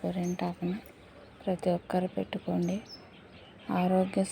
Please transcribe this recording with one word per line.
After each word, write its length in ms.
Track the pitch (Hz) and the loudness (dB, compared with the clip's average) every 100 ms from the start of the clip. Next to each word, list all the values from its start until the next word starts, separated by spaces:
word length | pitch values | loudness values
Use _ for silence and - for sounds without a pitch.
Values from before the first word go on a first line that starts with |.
గోరింటాకుని 720 | 180 180 175 180 180 180 175 202 - - - - - - | -2 0 0 0 -2 0 -2 -2 -6 -20 -20 -20 -20 -8
ప్రతి 280 | - 180 185 175 | -2 0 2 0
ఒక్కరు 320 | - 185 185 - | 2 0 0 -2
పెట్టుకోండి. 600 | 190 190 185 180 175 196 - - - - - - - - - 185 | -4 -4 -2 0 0 -2 -6 -18 -20 -20 -20 -20 -20 -16 -2 2
ఆరోగ్య 440 | 180 185 190 196 190 | 4 4 4 2 0